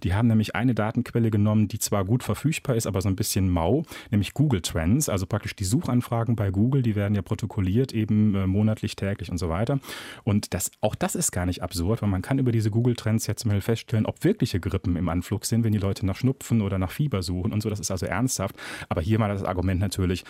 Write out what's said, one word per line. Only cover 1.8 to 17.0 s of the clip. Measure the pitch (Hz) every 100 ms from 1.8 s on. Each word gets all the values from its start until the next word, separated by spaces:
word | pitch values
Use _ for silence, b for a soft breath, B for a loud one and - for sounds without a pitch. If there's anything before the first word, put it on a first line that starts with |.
| - 104
gut | 95 123
verfügbar | - 101 147 - - 117
ist, | -
aber | 95
so | 95
ein | 92
bisschen | 104 101 95
mau, | 87 82 139 - B B
nämlich | 104 90
Google | - 147 95
Trends, | - 85 80 135 -
also | 92 95
praktisch | 104 -
die | -
Suchanfragen | 98 135 147 123 - 117 113 113
bei | 98
Google, | 92 120 139
die | 110
werden | 104 101
ja | 104
protokolliert, | - 110 110 - 92 107 131
eben, | 113 107 107 107
äh, | 98 95
monatlich, | 98 107 110 110 -
täglich | 98 101 -
und | 87
so | 87
weiter. | 85 117 139 B B B B
Und | - 104 -
das, | 95 - -
auch | 107
das | - 190
ist | - -
gar | 92 90
nicht | 90
absurd, | 90 85 85 117
weil | 104
man | 92
kann | - 135
über | 127
diese | 117 107
Google | 110 123
Trends | 113 113 110 -
jetzt | 101 110
mal | 101
feststellen, | - 113 - 113 107
ob | -
wirkliche | 165 - 120 92
Grippen | 90 95 90 85
im | 87
Anflug | 87 - 98
sind, | - 113
wenn | 113
die | 107
Leute | 98 95 95
nach | 95
Schnupfen | 123 - - 113
oder | 98 95
nach | 92
Fieber | -